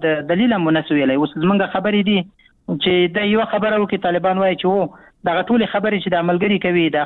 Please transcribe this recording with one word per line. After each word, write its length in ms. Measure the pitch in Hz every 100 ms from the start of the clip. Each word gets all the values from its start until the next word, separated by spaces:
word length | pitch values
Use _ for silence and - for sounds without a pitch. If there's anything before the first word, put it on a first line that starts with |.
| 160
د 220 | 151 143
دلیل 260 | 175 247
هم 140 | 208 160
ونه 160 | 160 151
سو 40 |
ویلی. 220 | 147 131 135
اوس 140 | 151
زمونږ 440 | - 175 202 190
خبرې 280 | 190 202 208
دي 160 | 196 196 175 _ _ _ -
چې 460 | 165 - 180 180 180
دا 60 |
یوه 240 | 208 214 220
خبره 400 | 208 214 214 202
وکړي، 140 | 196
طالبان 360 | 180 175 185 185
وایي 180 | 190 180
چې 100 | 180
«هو، 220 | 196 165 - - _ 175
دغه 140 | 170
ټولې 260 | 180 240 202
خبرې 240 | 208 214 202
چې 60 | 175
دا 80 | 175
ملګري 380 | 170 175 202 196
کوي، 260 | 180 175 165
دا 140 | 147